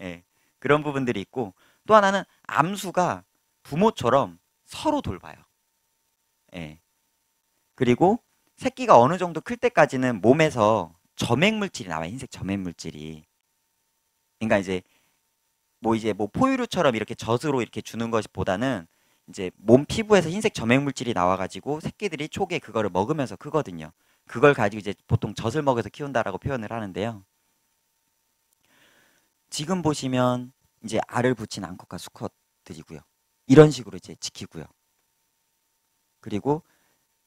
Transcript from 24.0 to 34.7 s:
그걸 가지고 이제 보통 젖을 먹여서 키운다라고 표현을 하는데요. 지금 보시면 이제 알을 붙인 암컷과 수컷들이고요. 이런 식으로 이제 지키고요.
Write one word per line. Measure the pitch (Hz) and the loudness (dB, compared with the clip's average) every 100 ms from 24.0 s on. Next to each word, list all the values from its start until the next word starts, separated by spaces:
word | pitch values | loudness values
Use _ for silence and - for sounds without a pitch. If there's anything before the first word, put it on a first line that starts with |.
| _ _ - | _ _ -14
그걸 | 120 143 | 2 4
가지고 | 131 104 107 | 4 0 -2
이제 | 98 95 - | -10 -10 -2
보통 | 120 110 | -2 -2
젖을 | 98 110 147 | -6 -4 -2
먹여서 | 143 120 101 | 0 0 -2
키운다라고 | - 143 123 104 92 | -8 -6 -4 -4 -6
표현을 | 139 131 107 | -6 -8 -8
하는데요. | 117 104 90 113 110 95 _ _ _ _ _ _ _ _ _ _ _ _ _ _ _ _ _ _ _ _ _ _ | -8 -8 -6 -6 -8 -18 _ _ _ _ _ _ _ _ _ _ _ _ _ _ _ _ _ _ _ _ _ _
지금 | - 151 185 | -10 -6 -2
보시면 | 151 147 135 127 123 123 123 _ _ _ | -2 -2 -2 0 0 0 -6 _ _ _
이제 | 107 107 - | -6 -4 -2
알을 | 113 123 | 0 0
붙인 | 123 110 - | 0 -6 -10
암컷과 | 87 90 - - | -10 -12 -14 -16
수컷들이고요. | - - 107 _ _ _ - 80 - 78 _ _ _ _ - | -16 -14 -14 _ _ _ -20 -20 -18 -20 _ _ _ _ 6
이런 | 139 151 | 10 10
식으로 | 127 101 90 | 6 -10 -16
이제 | - 80 | -18 -14
지키고요. | - - 98 82 76 | -14 -14 -16 -16 -18